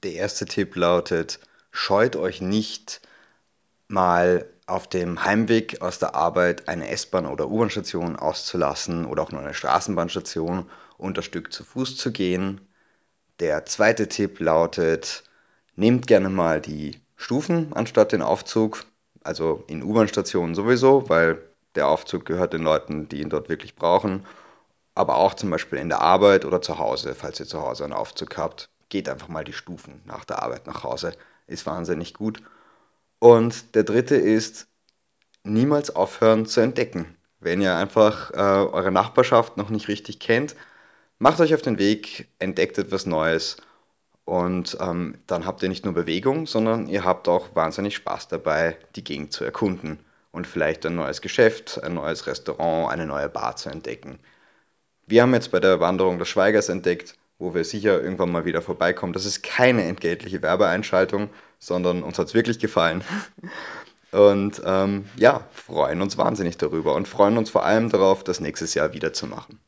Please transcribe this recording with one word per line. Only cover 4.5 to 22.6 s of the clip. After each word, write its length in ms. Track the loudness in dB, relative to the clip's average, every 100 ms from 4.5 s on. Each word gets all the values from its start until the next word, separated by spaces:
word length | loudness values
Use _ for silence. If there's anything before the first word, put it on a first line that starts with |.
| _ -8
auf 220 | -8 -4
dem 380 | -4 -4 -2 0
Heimweg 560 | 2 4 2 0 -6
aus 180 | -8 -4
der 160 | -4 0
Arbeit 540 | 0 2 0 0 -6
eine 180 | -6 -6
S-Bahn- 380 | -8 -4 -4 -4
oder 240 | -6 -4
U-Bahn-Station 680 | 0 -2 -2 -8 -6 -6 -4
auszulassen 880 | -4 -4 -6 -2 -2 -2 -6 -6 -4
oder 160 | -4
auch 120 | -4
nur 80 | -6
eine 120 | -10
Straßenbahnstation 1160 | -8 0 0 0 -4 -4 -6 -8 -6 -4 -4 -8 -16 -20 _
und 200 | -8 -8
das 80 | -8
Stück 260 | -10 -12
zu 140 | -16 -14
Fuß 320 | -8 -8 -6
zu 160 | -8
gehen. 480 | -2 -2 0 -4 -6 _ _ _ _ _ _ _ _
Der 240 | -2 -2 -4
zweite 420 | 0 2 2 -2
Tipp 320 | -2 -4 -2
lautet, 880 | 2 2 2 0 0 0 -4 -12 _ _ _ _ _ 0
nehmt 320 | 4 4 4
gerne 220 | 4 4
mal 320 | 2 2 0
die 400 | -2 -10 -10 -12 _ _
Stufen 560 | -4 -4 0 -2 -2
anstatt 400 | -4 -2 4 4
den 80 | 4
Aufzug, 640 | 0 -2 -2 0 0 -2 -16 _ _ _
also 440 | -10 -4 -2 -2 -6
in 160 | -10
U-Bahn-Stationen 720 | 0 4 4 2 -2 -2 -2 -2
sowieso, 540 | 2 4 6 6 4
weil 320 | 4 4 2 -6 _ _ 0
der 140 | 2
Aufzug 360 | 2 -2 -8 -4
gehört 280 | -2 0
den 100 | 0